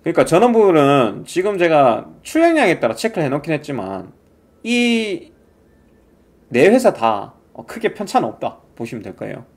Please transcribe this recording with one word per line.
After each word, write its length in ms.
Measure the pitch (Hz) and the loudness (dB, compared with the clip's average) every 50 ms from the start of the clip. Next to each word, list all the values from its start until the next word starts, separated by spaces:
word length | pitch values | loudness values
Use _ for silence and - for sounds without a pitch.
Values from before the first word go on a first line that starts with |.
그러니까 240 | _ 165 170 160 131 | _ -2 0 0 2
전원 260 | - 160 180 233 247 | 4 4 4 4 4
부분은 720 | 233 226 214 196 170 156 143 139 143 139 120 104 98 - - | 4 4 4 4 4 4 4 4 4 2 2 0 -4 -10 -14
지금 320 | - - 170 185 214 208 180 | -6 -6 -2 -2 -2 0 0
제가 520 | 180 165 160 147 139 123 110 110 - - - - _ | 0 2 4 4 4 4 2 0 -6 -14 -20 -20 _
출력량에 560 | - - 311 330 339 330 302 247 185 - - | -4 0 2 2 2 2 2 2 2 0 0
따라 160 | - 117 - | -2 -4 -2
체크를 300 | - - 226 226 185 156 | -2 -6 -4 -4 -2 -4
해놓긴 280 | 131 135 156 160 165 156 | -2 -4 -4 -4 -4 -6
했지만 600 | 143 - - 139 113 95 95 98 92 87 - _ _ _ _ _ _ _ _ _ _ - | -6 -6 -8 -8 -8 -8 -8 -10 -12 -12 -16 _ _ _ _ _ _ _ _ _ _ -6
이 680 | 226 240 240 240 240 233 226 220 214 185 - - - _ _ _ _ _ _ _ _ _ _ _ _ _ _ _ _ _ _ _ _ _ _ _ _ | -4 -2 0 0 0 0 -2 -2 -6 -8 -10 -12 -20 _ _ _ _ _ _ _ _ _ _ _ _ _ _ _ _ _ _ _ _ _ _ _ _
네 160 | 117 120 147 190 | 2 4 4 6
회사 240 | 226 254 233 208 - | 4 4 2 2 0
다, 420 | - 113 113 107 101 101 117 _ _ _ _ _ | 2 -2 -2 -2 -2 -8 -14 _ _ _ _ _
어, 140 | - - | -20 -18
크게 260 | - - 226 226 196 - | -16 -12 -6 -6 -6 -6
편차는 340 | - 208 185 - 254 160 | -6 -12 -2 -2 -2 -2
없다 340 | 110 - - - 110 - _ _ _ _ | -2 -8 -8 -10 -10 -10 _ _ _ _
보시면 280 | - 117 120 131 110 - | -14 -14 -12 -12 -14 -14
될 120 | 98 92 | -14 -14
거예요. 300 | - 107 107 101 - 127 _ _ | -12 -12 -12 -12 -14 -18 _ _